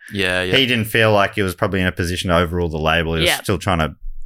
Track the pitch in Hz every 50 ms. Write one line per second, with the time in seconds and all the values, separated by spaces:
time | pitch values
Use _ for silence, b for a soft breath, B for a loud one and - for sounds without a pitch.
0 | - - 104 101 95 92 90 92 90 92 113 135 135 120 123 117 107 110 - 117
1 | 113 110 107 101 98 95 - 107 101 95 - - 110 101 92 95 92 90 - -
2 | 92 85 90 - - 92 85 85 87 82 87 87 87 82 80 78 78 78 80 85
3 | 82 80 82 82 82 175 147 139 - - 101 80 - 107 90 80 78 73 - -
4 | - - - - -